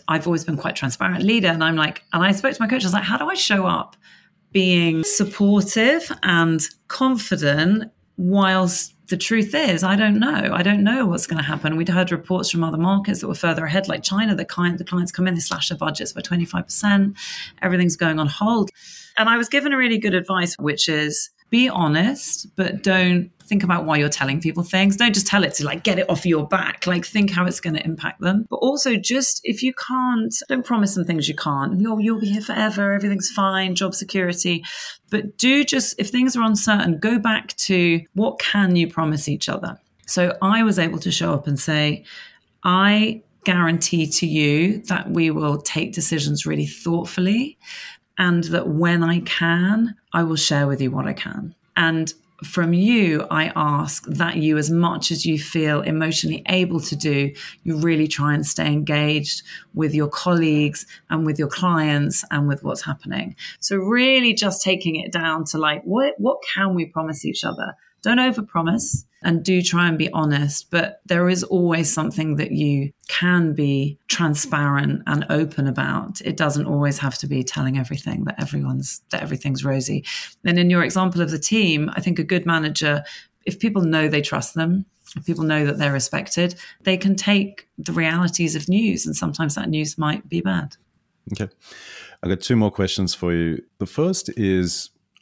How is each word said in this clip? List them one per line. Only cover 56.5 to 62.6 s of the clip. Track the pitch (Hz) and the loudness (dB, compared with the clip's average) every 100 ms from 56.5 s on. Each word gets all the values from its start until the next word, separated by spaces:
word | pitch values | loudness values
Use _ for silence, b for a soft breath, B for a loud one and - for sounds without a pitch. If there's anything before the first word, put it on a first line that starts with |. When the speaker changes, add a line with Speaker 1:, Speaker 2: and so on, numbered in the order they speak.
| 185 185 170 | 0 2 0
Speaker 1:
to | - | -4
do, | 147 156 139 139 B B B | -4 0 0 0 B B B
you | - 156 | -4 0
really | 165 156 151 | 2 2 2
try | 147 147 | 0 0
and | 147 151 | 0 -2
stay | - 156 | -2 0
engaged | 147 147 147 151 151 147 - B B B | 0 0 0 2 0 -2 -8 B B B
with | - 156 | -2 0
your | 151 147 | 0 -2
colleagues | - 180 170 160 151 147 147 - B - | -2 0 2 4 2 2 -2 -10 B -6
and | 160 | -2
with | 156 147 | 0 0
your | 147 | -2
clients | - 180 165 156 147 143 - - | 0 0 2 2 2 0 -2 -2
and | 147 147 | 0 0
with | 143 | 0